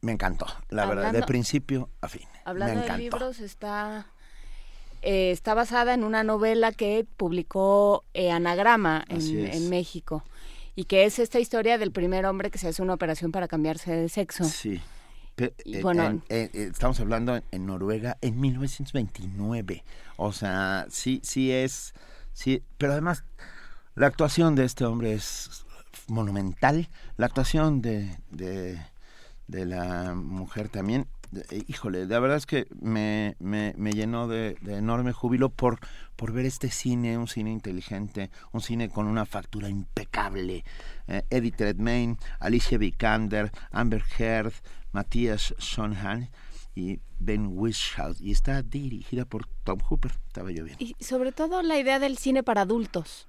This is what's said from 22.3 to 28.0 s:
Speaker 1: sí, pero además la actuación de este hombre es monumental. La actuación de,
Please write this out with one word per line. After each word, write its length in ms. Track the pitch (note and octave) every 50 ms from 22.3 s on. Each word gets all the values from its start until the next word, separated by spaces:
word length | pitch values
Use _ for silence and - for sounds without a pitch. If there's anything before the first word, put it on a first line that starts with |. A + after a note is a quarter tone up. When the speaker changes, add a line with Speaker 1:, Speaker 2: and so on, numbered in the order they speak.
Speaker 1:
sí, 320 | - - - C3 C3 B2 - - - -
pero 160 | C#3+ C#3 C#3+
además 320 | D3 D3+ F3 F3 - - - - - - - - - - - - - - - -
la 120 | - C3+ C#3+
actuación 480 | C#3 - E3 C#3+ - - E3+ E3 D3+
de 80 | C3+ C3
este 220 | B2+ - - B2+
hombre 280 | A#2 A2+ A#2 A#2 A2+ G#2+
es 520 | G#2+ G2+ - - - - - - - - - - - - - - - - -
monumental. 800 | A2+ A2+ A2+ G2+ G2 G2+ G2+ F#2+ F2+ - - C3 D3 D#3+ E3 - - - - - - -
La 80 | A2
actuación 560 | B2 - C3+ B2+ - - D#3+ D#3 D#3 D3 C3+
de, 360 | A2+ A#2+ A2 G#2